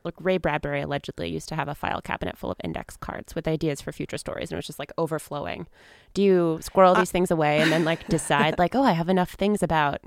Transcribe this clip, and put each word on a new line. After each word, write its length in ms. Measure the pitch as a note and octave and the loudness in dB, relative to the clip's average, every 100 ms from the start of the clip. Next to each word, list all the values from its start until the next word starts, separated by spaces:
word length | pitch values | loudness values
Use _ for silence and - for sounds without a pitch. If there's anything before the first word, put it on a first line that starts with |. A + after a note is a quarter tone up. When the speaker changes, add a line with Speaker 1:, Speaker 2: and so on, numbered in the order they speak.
| E3+ | -12
Speaker 1:
like, 100 | - | -4
Ray 180 | E3+ F#3 | 0 0
Bradbury 440 | E3+ D3 D3 C#3+ | 2 -2 -2 -4
allegedly 480 | D3 C#3+ - - E3+ | -2 -4 -6 -8 -6
used 200 | D#3+ - | -6 -6
to 60 | D#3 | -6
have 120 | D3 | -6
a 80 | - | -4
file 240 | - - | -4 -4
cabinet 360 | - - - - | -6 -6 -6 -8
full 120 | - | -8
of 80 | - | -8
index 320 | - - - - | -6 -8 -10 -14
cards 380 | - - - - | -12 -10 -10 -6
with 120 | D#3+ | -2
ideas 340 | D#3+ D#3+ C#3+ | -2 -2 -4
for 100 | - | -6
future 260 | - D3 - | -10 -8 -8
stories, 320 | - - E3 | -8 -8 -6
and 60 | E3 | -8
it 40 | |
was 80 | - | -8
just, 120 | - | -12
like, 140 | C#3+ - | -10 -4
overflowing. 720 | D#3+ D#3 - D3 - - F3 - - - _ | -2 -4 -6 -8 -8 -8 -12 -18 -20 -20 _
Do 100 | - | 2
you 360 | G3 F#3 E3+ D#3+ | 6 6 4 0
squirrel 340 | - - F#3 F#3+ | 0 6 8 6
Speaker 2:
Uh, 40 | |
Speaker 1:
these 100 | F#3 | 4
things 180 | F3+ F#3 | 2 2
away 300 | E3 D3+ D3 | 2 2 4
and 100 | D#3+ | 4
then, 120 | D#3+ | 2
like, 240 | D#3+ E3 - | 2 -2 0
decide, 480 | D#3+ - C#3+ D3 D#3 | -2 2 2 2 2
Speaker 2:
<laughs> 20 | |
Speaker 1:
like, 160 | F3 | 0
"Oh, 100 | B3 | 4
I 100 | C4+ | 4
have 160 | E3 E3+ | 2 2
enough 220 | F#3 F3+ | 2 0
things 300 | - G3+ G#3 | -2 0 0
about 380 | F3 D#3+ D3 C#3+ | 0 2 0 -2